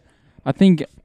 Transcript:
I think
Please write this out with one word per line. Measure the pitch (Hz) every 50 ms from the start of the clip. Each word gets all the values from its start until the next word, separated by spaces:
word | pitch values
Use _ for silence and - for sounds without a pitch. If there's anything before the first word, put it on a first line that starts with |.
| _ _ _ _ _ _ _ _ _
I | -
think | 139 - 196 190 180 151 - - _ _